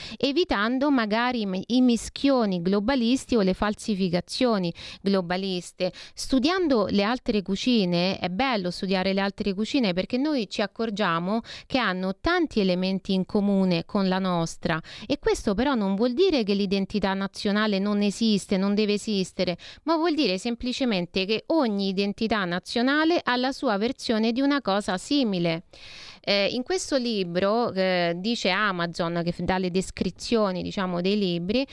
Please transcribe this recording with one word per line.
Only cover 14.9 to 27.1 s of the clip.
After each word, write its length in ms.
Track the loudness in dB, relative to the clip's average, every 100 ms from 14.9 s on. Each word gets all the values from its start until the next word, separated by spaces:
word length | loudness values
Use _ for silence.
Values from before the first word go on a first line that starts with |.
| -12 -4
e 100 | -2
questo 360 | 0 0 0
però 200 | 0 2
non 260 | 2 0 2
vuol 120 | 2
dire 300 | 4 4 4
che 120 | 2 0
l'identità 580 | 2 0 0 0 0
nazionale 640 | -2 -4 -4 0 2 2 2
non 240 | 0 2
esiste, 560 | 0 2 2 2 2 0
non 160 | 2
deve 200 | 2 2
esistere, 600 | 0 -2 -2 -2 -2 -4 -4 -10 -8
ma 140 | -2 0
vuol 180 | 2 2
dire 240 | 0 0
semplicemente 840 | -4 -4 -4 -2 0 0 -2 -2 -2
che 180 | -2 0
ogni 400 | 2 2 0 -2
identità 540 | -2 -2 -2 -2 0
nazionale 800 | -2 -4 -4 0 2 2 2 2
ha 120 | 0 0
la 160 | -2
sua 260 | -2 -2 0
versione 540 | -2 -2 -2 0 0
di 100 | 2
una 220 | 2 0
cosa 340 | 0 0 0 -4
simile. 680 | -2 0 0 0 0 -2 -8 -20 -20 -20 -20 -8
Eh, 260 | -2 0 0
in 100 | -2
questo 360 | -2 -4 -2 -2
libro, 760 | 0